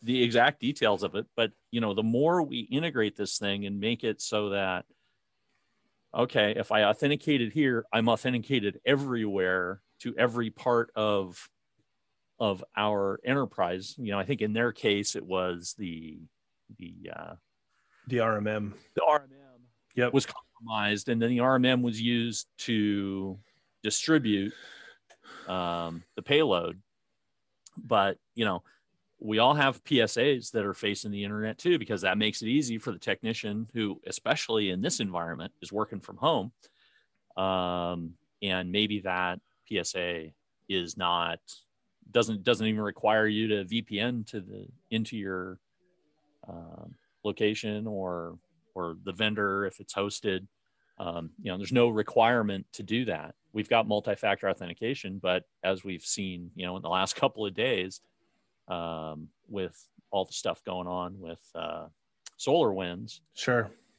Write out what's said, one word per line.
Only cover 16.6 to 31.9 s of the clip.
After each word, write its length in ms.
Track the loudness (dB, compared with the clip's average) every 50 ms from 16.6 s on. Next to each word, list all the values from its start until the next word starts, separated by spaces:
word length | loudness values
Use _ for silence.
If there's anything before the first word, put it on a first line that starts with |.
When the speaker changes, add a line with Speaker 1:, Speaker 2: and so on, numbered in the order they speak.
| _ _ -20 -16
Speaker 1:
the, 320 | -16 -16 -16 -16 -14 -14 -14
uh, 200 | -12 -14 -14 -16 -18 _ _ _ _ _ _ _ _ _ _ _ _ -8 -4
Speaker 2:
The 120 | 0 2
R 160 | 2 2 2
M 100 | 0 0
M. 280 | -2 -2 -2 -4 -6 -8 -12 _ _ -2
Speaker 1:
The 100 | 2 4
R 180 | 4 4 4 2
M 80 | -4 -20
M 280 | -20 -20 -20 -20 -20 _ _ _ _ _ _ 0
Speaker 2:
Yep. 180 | 0 0 4 4
Speaker 1:
was 140 | 4 2
compromised, 800 | 2 -8 -14 -16 _ _ -18 -10 -4 -2 0 2 2 0 0 0 0
and 140 | 0 2 2
then 80 | 2
the 100 | 2 4
R 140 | 4 4 4
M 100 | 6 6
M 180 | 6 4 4 2
was 180 | 0 -2 0
used 460 | 0 2 2 2 2 0 -4 -6 -10 _ _ -10
to 800 | -2 0 2 4 4 4 2 0 0 -2 -4 -4 -4 -6 -8 -10 -14 _ _ _ _ _ _ _ -4
distribute, 680 | -2 -2 -2 2 4 4 4 6 4 2 2 2 -2 -6 -10 -18 -20 -20 -20 -20 -20 -20 _ _ _ -20 _ _ -20 -20 -16 -10 -6
um, 560 | -4 -2 -2 -2 -2 -2 -4 -6 -8 -10 -12 _ -14
the 80 | -10 -2
payload. 580 | 2 4 4 4 4 4 2 2 -2 -6 -8 _ _ _ _ _ _ _ _ _ _ _ _ _ _ _ _ _ -20 -20
But, 420 | -14 -4 2 2 4 4 4 0 _ _ _ -4
you 80 | -2 0
know, 180 | 0 0 -2 -4 _ _ _ _ _ _ _ _ _ _ -12
we 200 | -4 0 4 6
all 160 | 6 6 6
have 280 | 6 4 2 2 0 -4
P 160 | 2 4 4
S 160 | 4 4 4
As 340 | 2 4 4 2 2 -2 -4
that 140 | -2 -2 0
are 100 | 0 -2
facing 360 | -2 -2 -2 -2 -2 -4 -6
the 140 | -6 -6 -6
internet 340 | -6 -4 -4 -4 -4 -6 -2
too, 200 | 2 2 2 2
because 240 | 2 -2